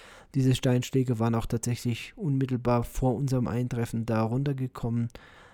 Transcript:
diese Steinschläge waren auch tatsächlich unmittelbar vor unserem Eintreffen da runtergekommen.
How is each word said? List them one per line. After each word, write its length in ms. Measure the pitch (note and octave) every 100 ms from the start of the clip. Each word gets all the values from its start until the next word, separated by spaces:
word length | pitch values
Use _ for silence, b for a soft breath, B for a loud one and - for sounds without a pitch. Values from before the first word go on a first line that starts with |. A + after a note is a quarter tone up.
| B B B C#3
diese 180 | C3
Steinschläge 640 | B2 C3 B2+ - C3+ B2 A2+
waren 160 | A#2
auch 120 | A2+ -
tatsächlich 680 | A#2 - A#2+ B2 A2+ - -
unmittelbar 680 | F3+ C3+ C3 B2+ A#2+ A#2+
vor 320 | A#2 - C3 A2+
unserem 320 | C#3 B2+ A#2+
Eintreffen 580 | A#2 B2 A#2+ A#2 A2+ A2+
da 160 | A2
runtergekommen. 840 | A2+ B2 C#3+ C3 C3 - A#2 A#2 A#2 - B B B